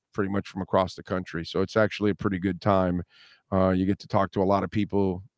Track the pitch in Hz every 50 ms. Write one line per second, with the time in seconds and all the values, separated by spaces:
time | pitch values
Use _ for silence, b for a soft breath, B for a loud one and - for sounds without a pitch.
0 | _ _ _ - 101 95 101 101 - - - 101 92 - - 95 92 87 - -
1 | - - 98 92 90 - - 85 82 - - 87 95 - - 110 107 98 - -
2 | 101 104 92 - - 104 95 90 87 98 92 85 - 107 98 95 92 90 90 90
3 | 90 b b b b b b b b b 98 95 95 95 92 90 95 95 101 -
4 | - - - 101 98 90 - 101 95 95 98 98 92 87 - 107 104 - - 101
5 | 98 95 90 92 98 - _